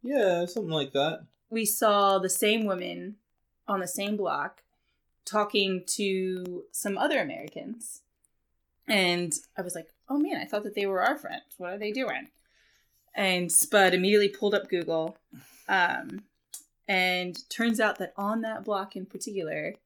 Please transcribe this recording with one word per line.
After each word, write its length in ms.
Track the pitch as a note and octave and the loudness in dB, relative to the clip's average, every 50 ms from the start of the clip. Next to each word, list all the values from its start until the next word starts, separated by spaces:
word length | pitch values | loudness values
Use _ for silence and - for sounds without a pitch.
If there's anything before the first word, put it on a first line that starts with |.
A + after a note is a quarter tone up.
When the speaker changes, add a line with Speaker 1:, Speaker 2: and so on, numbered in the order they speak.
| - | -4
Speaker 1:
Yeah, 420 | A#3+ C#4+ C#4 G#3+ F#3+ F3 E3+ F3 | 0 2 4 4 4 4 2 0
something 260 | F3 - A#3 G#3 E3 | -2 -2 -4 -4 -2
like 220 | D#3+ D#3 C#3 C3+ - | 0 -2 -2 0 2
that. 320 | C#3 C#3+ D#3 E3 - - - _ _ _ _ | 2 2 2 0 -4 -12 -20 _ _ _ _
Speaker 2:
We 160 | A3 A3+ A3+ | -4 -2 0
saw 520 | G#3 - - A3+ A3 G#3 G3+ G3+ G3 G3 F#3+ | 0 0 2 4 4 6 6 6 6 4 4
the 120 | F3+ F#3 | 2 0
same 360 | - - - G#3 G#3+ A3+ A3 | 0 2 2 2 4 2 2
women 520 | G3+ F#3+ F3+ F3+ F3+ F3 F3 F3+ F#3+ G#3 _ _ _ _ _ _ _ _ _ _ - | 0 -2 -2 -4 -8 -8 -10 -10 -12 -12 _ _ _ _ _ _ _ _ _ _ -4
on 120 | G3+ F#3+ | -2 -2
the 60 | F#3 E3+ | -2 -4
same 300 | - - G3+ G3+ G#3+ G3+ | -4 -4 -4 -2 -2 -2
block 460 | G3 E3+ C#3+ C#3+ C#3+ F#3+ - _ _ _ _ _ _ _ _ _ _ _ _ _ _ | -2 -2 -2 -2 -4 -6 -10 _ _ _ _ _ _ _ _ _ _ _ _ _ _
talking 580 | - - G#3+ G#3 G#3 - G#3 G3 F#3+ F#3 F3+ - | -2 0 0 0 2 2 2 2 2 0 -2 -4
to 800 | - - - G#3 G3 F#3+ F#3+ F#3 F#3 F#3 F#3 F3+ F3+ F3+ F3 - - | -6 -2 -2 0 0 0 0 0 -2 -4 -4 -6 -8 -10 -10 -12 -10
some 260 | - - - G3+ G3 F#3+ | -10 -6 -4 -4 -2 0
other 220 | - D4+ D#4+ C4 | 0 2 2 0
Americans. 800 | F#3 C#3 - - - - - E3+ - - A#3 A#3+ - - - - _ _ _ _ _ _ _ _ _ _ _ _ _ _ _ _ _ - | 0 -2 -6 -10 -12 -12 -12 -12 -12 -12 -12 -12 -12 -16 -16 -16 _ _ _ _ _ _ _ _ _ _ _ _ _ _ _ _ _ 0
And 460 | A3+ G3+ F#3 F3 F3 F3 F3 E3 D#3 - - _ _ - | 2 2 4 4 2 0 0 -2 -4 -6 -8 _ _ -8
I 40 | |
was 140 | F#3 F3+ E3+ | -8 -6 -8
like, 140 | E3+ D#3+ - _ _ _ _ | -10 -12 -14 _ _ _ _
"Oh 80 | C4+ D4 | 0 0
man, 240 | D4+ F#4+ F#4 - | 2 0 0 -4
I 40 | - | -4
thought 180 | - - G#3 G#3 | -4 -4 -4 -4
that 120 | - G#3 | -4 -4
they 100 | G#3 G3+ G3 | -2 0 0
were 140 | F#3+ F#3 F#3+ | 2 2 2
our 140 | A#3 D4 - | 2 2 0
friends. 260 | - F#3 F3 - - _ - _ | -6 -10 -10 -10 -12 _ -16 _
What 160 | F3+ F3+ F#3 | -10 -8 -8
are 40 | G3+ | -6
they 140 | G#3+ G#3+ | -6 -4
doing?" 380 | G#3 C4 C4 G#3+ C3+ B2+ C#3 - _ _ _ _ _ _ _ _ _ _ _ _ _ _ _ _ _ | -2 -2 -2 -2 -4 -6 -8 -12 _ _ _ _ _ _ _ _ _ _ _ _ _ _ _ _ _
And 380 | - G3+ F#3+ F#3 F3+ F3+ F3 | 0 0 2 2 2 0 2
Spud 420 | - - - - - G#3 F#3+ F#3 F3+ | 2 2 2 4 6 6 8 8 6
immediately 360 | F#3 F3+ G3 G#3 G#3 G#3 G3 | 6 4 6 6 6 4 4
pulled 260 | G3+ - - G3+ G#3 | 0 0 0 2 2
up 140 | G3 G3 - | 2 0 0
Google. 480 | - F3 E3 D#3+ E3 D#3+ D#3+ E3 F#3+ _ _ _ - - - - - - _ - | -2 -2 -2 0 -2 -2 -2 -4 -6 _ _ _ -20 -20 -20 -20 -20 -18 _ 0
Um, 540 | G3 F#3+ F3 F3 - - - - - G3+ G#3 _ _ _ _ _ - - - _ _ _ _ - | 2 4 4 2 2 -2 -6 -8 -12 -14 -14 _ _ _ _ _ -18 -18 -18 _ _ _ _ -2
and 500 | G3+ F#3 F#3 F#3 F3+ F3+ F3+ F3+ E3+ - - _ | 0 2 2 2 2 0 -2 -4 -8 -10 -12 _
turns 300 | - - A#3 A#3 A3+ G#3+ | -4 -2 0 2 2 4
out 200 | A3 G#3+ - - | 2 2 2 -2
that 140 | F#3+ - - - | -6 -8 -6 -4
on 240 | G3+ G3+ A3 A3+ | -4 -2 -2 -2
that 240 | A3+ A3 A3 G3+ F#3+ | -4 -4 -6 -8 -4
block 300 | G#3+ G#3 G3 G3 G3+ - | -2 -2 -2 -2 -6 -8
in 100 | G3 F#3 | -12 -12
particular 680 | - - - - A#3 G#3 G3 E3+ D#3 D#3 D3+ D3+ E3 G3 - _ | -12 -12 -12 -10 -8 -6 -6 -4 -4 -4 -4 -6 -6 -8 -10 _